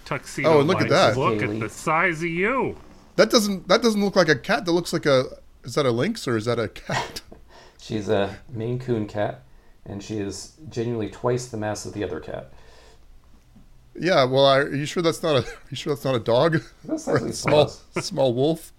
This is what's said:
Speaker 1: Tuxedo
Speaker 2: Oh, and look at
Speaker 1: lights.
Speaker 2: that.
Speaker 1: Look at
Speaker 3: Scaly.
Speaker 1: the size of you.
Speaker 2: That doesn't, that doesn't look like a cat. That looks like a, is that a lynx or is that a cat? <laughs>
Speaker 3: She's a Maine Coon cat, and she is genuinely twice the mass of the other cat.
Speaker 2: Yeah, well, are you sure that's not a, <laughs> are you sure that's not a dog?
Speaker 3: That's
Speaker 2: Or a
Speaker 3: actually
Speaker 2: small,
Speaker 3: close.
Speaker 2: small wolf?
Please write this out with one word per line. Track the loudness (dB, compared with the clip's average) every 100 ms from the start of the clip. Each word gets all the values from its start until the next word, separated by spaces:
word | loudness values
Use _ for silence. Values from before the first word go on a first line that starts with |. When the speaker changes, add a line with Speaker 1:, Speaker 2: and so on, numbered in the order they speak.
Speaker 1:
Tuxedo | -8 -8 -6 -2 4
Speaker 2:
Oh, | 6
and | 4
look | 2
at | 2
Speaker 1:
lights. | 4 4 4
Speaker 2:
that. |
Speaker 1:
Look | 0
at | 0
Speaker 3:
Scaly. | -2 -4
Speaker 1:
the | -6
size | -6 -2 0 0 -2
of | -4
you. | -2 -2 0 -4 -6 -16 -20 -10 2
Speaker 2:
That | 4
doesn't, | 4 0 -4 0
that | 2
doesn't | 2 2
look | 2 4
like | 4
a | 2
cat. | 2 -2
That | 0
looks | 0 0
like | -2 2
a, | 2 2 -8 -20 -18
is | -6
that | 0 2
a |
lynx | 2 0 -2 -2
or | -2
is | 0
that | -2
a | -4
cat? | -8 -6 -6 -6 -12 -16 -20 -20
<laughs> | -20 -20 -20
Speaker 3:
She's | -8 -6 0
a | 0 0 -4 -12
Maine | -8 -4 -4
Coon | -2 -2 -2
cat, | -2 -4 -4 -16 -20 -20 -20
and | -14 -12
she | -8 -6
is | -6 -8 -14 -18 -12
genuinely | -6 -4 -4 -6
twice | -4 -2 -2 -4
the | -6
mass | -6 -6 -8
of |
the | -6
other | -6 -6
cat. | -10 -12 -14 -20 -20 -20 -20 -20 -20 -20 -20 -20 _ -20 -20 -20 -20 -6
Speaker 2:
Yeah, | 2 4
well, | 4 6
are | 6 6 2
you | -2 -4
sure | 0
that's | 0 0
not | 0 0
a, | 0
<laughs> |
are | -10 -14
you | -10
sure | -6
that's | -4
not | -2 -2
a |
dog? | 2 4 4 2 -2 -14
Speaker 3:
That's | -8 -6 -2
Speaker 2:
Or |
a | -2
Speaker 3:
actually | -2
Speaker 2:
small, | -4 2 4 4
Speaker 3:
close. | -2 -8 -8
Speaker 2:
small | -6 0 0
wolf? | 2 0 -2 -8